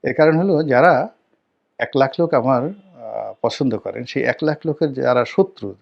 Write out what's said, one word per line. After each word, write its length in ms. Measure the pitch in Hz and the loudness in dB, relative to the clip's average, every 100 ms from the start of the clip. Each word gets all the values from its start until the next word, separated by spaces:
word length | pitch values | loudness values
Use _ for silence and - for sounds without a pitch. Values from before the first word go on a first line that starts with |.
| - | -4
এর 60 | 127 | 2
কারণ 160 | 156 160 | 4 4
হলো, 140 | 190 156 156 | 2 0 2
যারা 200 | 123 165 139 190 _ _ _ _ _ _ _ | 4 6 4 0 _ _ _ _ _ _ _
এক 140 | 120 139 | -4 0
লাখ 120 | 135 - | 0 0
লোক 100 | 165 | 0
আমার, 280 | 143 120 127 143 | 2 2 0 -2
আহ, 640 | 202 _ 147 113 110 107 101 | -10 _ -20 -12 -10 -10 -4
পছন্দ 300 | 117 - 135 110 | -4 -2 -2 -2
করেন, 180 | 98 104 123 | -6 -10 -8
সেই 120 | - 123 | -4 -2
এক 60 | - | -2
লাখ 160 | 156 151 165 | -2 -2 -4
লোকের 240 | 147 156 | -2 -4
যারা 300 | 131 127 123 117 | -2 0 0 0
শত্রু 340 | - 185 - 101 98 | 0 -2 -2 -14 -14